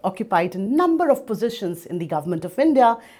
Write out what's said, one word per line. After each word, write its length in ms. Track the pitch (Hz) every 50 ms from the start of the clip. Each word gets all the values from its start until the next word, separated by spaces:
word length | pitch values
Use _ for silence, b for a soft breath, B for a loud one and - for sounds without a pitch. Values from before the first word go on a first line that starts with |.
| -
occupied 540 | 185 185 - 226 - 196 170 170 180 180
a 20 | 185
number 520 | 190 208 262 302 359 349 330 330 349 311
of 180 | 254 - - -
positions 580 | 220 165 214 240 233 - 202 175 175 170 -
in 140 | - - 175
the 60 | 165
Government 380 | 151 170 151 147 175 175 165 160
of 140 | 180 - -
India 400 | 277 320 302 262 247 233 226 226 B B B B